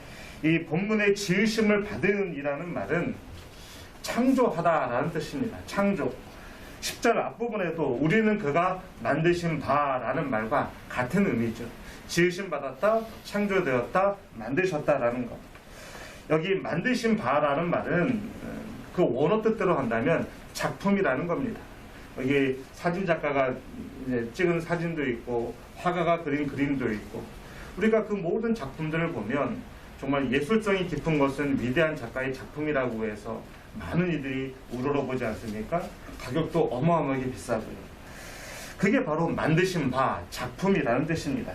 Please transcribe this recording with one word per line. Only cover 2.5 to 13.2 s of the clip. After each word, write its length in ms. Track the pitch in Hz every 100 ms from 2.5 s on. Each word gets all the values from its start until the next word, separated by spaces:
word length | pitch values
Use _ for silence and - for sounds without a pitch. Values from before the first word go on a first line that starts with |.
| 143 175
말은 540 | 120 98 165 127 - - - - - - - - -
창조하다라는 1080 | - 202 254 254 240 170 165 156 131 123 160
뜻입니다. 460 | 160 - 143 - - -
창조. 480 | 196 202 165 - - - - - - - -
십 220 | - -
절 160 | 240 220
앞부분에도 640 | 127 - 233 214 170 165 135 123
우리는 380 | 156 214 214 208
그가 420 | 143 156 185 180 - -
만드신 560 | 113 147 170 175 170 147
바라는 720 | - 143 143 127 113 143 143
말과 400 | 107 110 139 - - -
같은 380 | 127 123 185 190
의미죠. 380 | 117 117 113 113 - - - -
지으심 420 | 180 180 180 190
받았다, 520 | 143 135 127 202 226 220 -